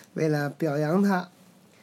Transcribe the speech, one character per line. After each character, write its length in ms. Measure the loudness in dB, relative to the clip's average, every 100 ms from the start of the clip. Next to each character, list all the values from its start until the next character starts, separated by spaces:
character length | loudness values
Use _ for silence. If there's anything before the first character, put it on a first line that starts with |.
| -10
为 160 | -2 0
了 200 | 0 -2
表 280 | -2 -2 0
扬 260 | 0 2
她 260 | 2 0 -4 -18 -20 -20 -20 -20